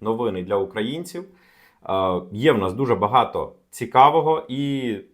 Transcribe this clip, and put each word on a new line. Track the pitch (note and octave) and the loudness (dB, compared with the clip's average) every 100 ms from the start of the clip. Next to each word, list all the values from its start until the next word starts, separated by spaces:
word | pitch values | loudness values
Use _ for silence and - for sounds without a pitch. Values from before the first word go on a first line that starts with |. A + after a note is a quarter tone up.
новини | G#2 A2+ A#2 F#2 | -4 -2 -2 -4
для | F2+ G2+ | -2 -2
українців. | G2 G#2+ A2+ D#3 F3 F3 F#3+ _ _ _ _ _ - | -2 -4 -6 -6 -10 -12 -14 _ _ _ _ _ -4
Е, | F#2+ F#2+ F2+ F2+ | -2 0 -2 -4
є | G#2 D3 | 0 2
в | A#2 | 4
нас | F#2+ | 0
дуже | G2+ C3 G2 | -2 0 0
багато | G2+ B2+ A2+ F2 C#2+ - _ | 2 2 2 -2 -8 -12 _
цікавого, | - A#2+ B2+ C#3+ E3 D3+ D#3 - | -12 0 6 6 6 2 0 -2
і | C3 C#3+ C#3 B2 G2+ - | -6 -4 -4 -4 -6 -8